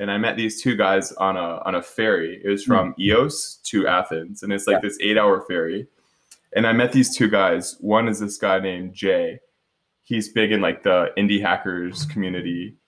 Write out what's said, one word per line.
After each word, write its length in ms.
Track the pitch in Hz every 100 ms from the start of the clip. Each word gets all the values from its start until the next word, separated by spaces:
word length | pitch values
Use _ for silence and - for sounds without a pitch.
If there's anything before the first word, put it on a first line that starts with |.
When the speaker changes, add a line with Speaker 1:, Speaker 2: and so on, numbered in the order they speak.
Speaker 1:
and 100 | 101
I 80 | 101
met 180 | 113 107
these 240 | 110 107
two 160 | 131 110
guys 360 | 101 95 95
on 240 | - 95 95
a, 260 | 85 82
on 120 | - 90
a 60 |
ferry. 580 | - - 110 98 82 92
It 40 | 98
was 160 | 101
Speaker 2:
Hmm. 80 | 123
Speaker 1:
from 220 | 101 90
Ios 680 | 85 95 110 147 - - -
to 220 | - 104 90
Athens, 560 | 90 - 80 85 104
and 100 | 101
it's, 140 | 98 98
like, 160 | 101
Speaker 2:
Yeah. 60 | 101
Speaker 1:
this 100 | 101
eight-hour 420 | 101 107 104 95
ferry. 440 | - 90 82 92 123 _ _ _ _ - _ -
And 100 | 113
I 60 |
met 180 | 117 123
these 240 | 131 127
two 140 | - 113
guys. 480 | 104 95 85 - -
One 280 | 101 107 117
is 100 | 104
this 200 | 104 104
guy 200 | 104 95
named 360 | 95 90 90
Jay. 440 | 98 98 90 85 - _ _ _ _ _ _
He's 260 | _ 117 104
big 220 | - 107
in, 100 | 107
like, 220 | 90 -
the 300 | 101 92 85 -
indie 240 | 101 101
hackers 640 | 98 92 95 90 87 90 147
community. 680 | 110 92 90 87 87 92 -